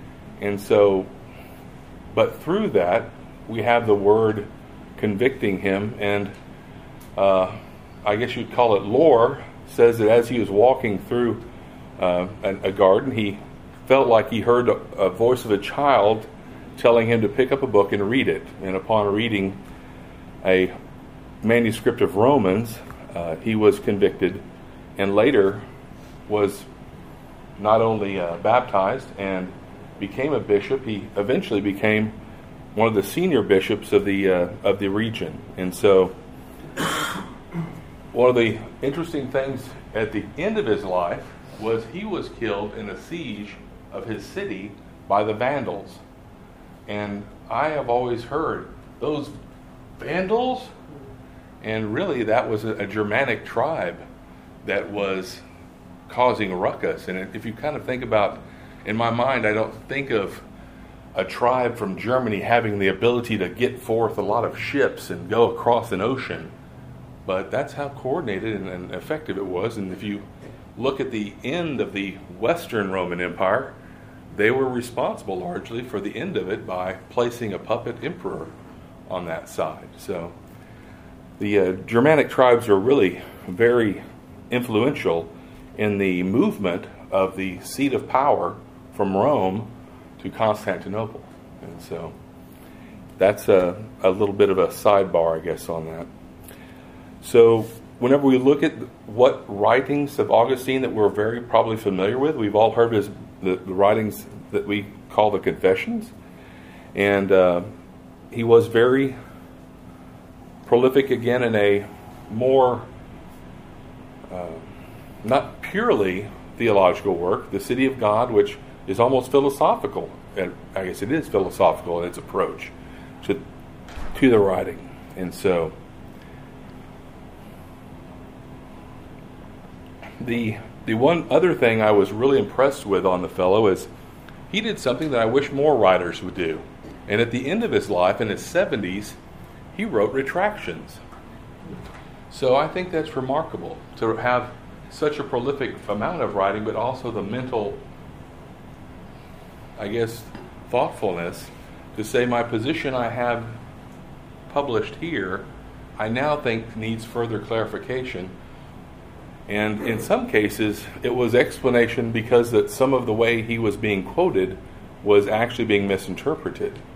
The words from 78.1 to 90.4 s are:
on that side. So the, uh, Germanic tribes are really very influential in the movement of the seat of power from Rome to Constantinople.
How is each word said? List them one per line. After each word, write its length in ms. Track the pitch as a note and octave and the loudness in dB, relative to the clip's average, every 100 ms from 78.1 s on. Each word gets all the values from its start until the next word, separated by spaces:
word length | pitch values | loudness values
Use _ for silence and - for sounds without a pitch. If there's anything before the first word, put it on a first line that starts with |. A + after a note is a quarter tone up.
| E3+ F#2+ D#2+ - - - - - - - | -8 -8 -8 -12 -16 -20 -20 -20 -20 -10
on 160 | F2+ F2 | -8 -6
that 220 | D#2+ - | -8 -8
side. 400 | - D#2+ D#2+ - - | -4 -4 -6 -16 -14
So 340 | - F2+ E2+ - - - - - - - - - - - | -8 -8 -8 -14 -20 -20 -20 -20 -20 -20 -20 -20 -18 -6
the, 200 | G#2 G2+ | 2 4
uh, 140 | F#2 F#2 - | 4 0 0
Germanic 440 | A#2 C#3+ D3+ B2+ | 4 6 6 4
tribes 380 | - B2+ A#2 A2 | 4 6 6 6
are 100 | G2 | 4
really 420 | A2 C#3 F#2 - - - - | 6 4 4 0 -10 -14 -10
very 560 | F2+ A#2 A#2+ G#2+ F2+ - - - - - | 2 4 4 2 -2 -10 -18 -20 -20 -4
influential 800 | B2 A#2+ G#2+ B2+ - F#2 E2+ E2 - - - - - | -4 0 0 0 0 -2 -2 -4 -12 -20 -20 -14 -4
in 220 | G#2+ G2+ | -2 0
the 240 | G2 F2+ | 0 0
movement 640 | F#2 A2+ G#3 - F#2+ F2+ - - - | 0 2 2 0 -2 -4 -8 -18 -4
of 260 | G2 F#2+ F#2+ | 0 0 -2
the 240 | F#2+ F2 | -8 -8
seat 320 | - - C#3 | -10 -4 -2
of 160 | A2+ - | -2 0
power 480 | B2+ C#3+ F#2+ F2+ - - - - | 0 2 2 -2 -8 -16 -20 -12
from 200 | - G2+ | -4 -2
Rome 560 | G2 B2+ C3+ F#2 G2+ A2+ - - - - - | 2 2 2 0 -2 -8 -14 -20 -20 -20 -14
to 100 | F#2+ | -12
Constantinople. 920 | - | -2